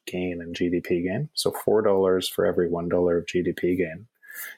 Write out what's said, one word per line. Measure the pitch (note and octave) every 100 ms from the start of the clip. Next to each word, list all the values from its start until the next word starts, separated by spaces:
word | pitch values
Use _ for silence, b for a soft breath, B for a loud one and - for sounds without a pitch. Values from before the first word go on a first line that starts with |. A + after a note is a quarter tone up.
| -
gain | F#2 F2+ E2+
in | E2+
G | E2 F2
D | F2
P | - F2
gain, | F2+ G#2+ D3+
so | - G2+
four | - - G#2
dollars | G#2+ F#2+ F#2+ F#2 -
for | - F#2
every | F2 F2
one | E2+ E2+
dollar | F2 F2 E2+
of | E2
G | F2+
D | F2
P | D#2+ F2+ F2+
gain, | E2+ D#2+ A2+ _ B B B